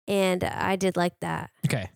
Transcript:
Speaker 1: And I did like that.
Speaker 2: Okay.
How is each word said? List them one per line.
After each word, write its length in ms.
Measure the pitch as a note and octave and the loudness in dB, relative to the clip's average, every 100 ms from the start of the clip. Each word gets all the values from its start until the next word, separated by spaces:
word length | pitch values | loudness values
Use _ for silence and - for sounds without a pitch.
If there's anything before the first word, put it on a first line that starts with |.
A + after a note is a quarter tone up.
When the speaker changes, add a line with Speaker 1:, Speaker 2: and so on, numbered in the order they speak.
| - | -2
Speaker 1:
And 360 | G3+ F#3+ F#3 | 2 2 2
I 320 | F3+ - F#3 F#3+ | -2 -2 -2 2
did 200 | F#3+ F3 | 0 2
like 240 | F3 - | 0 -2
that. 280 | E3+ D#3+ - _ - | -6 -4 -8 _ -2
Speaker 2:
Okay. 240 | B2+ F#2 | -2 -4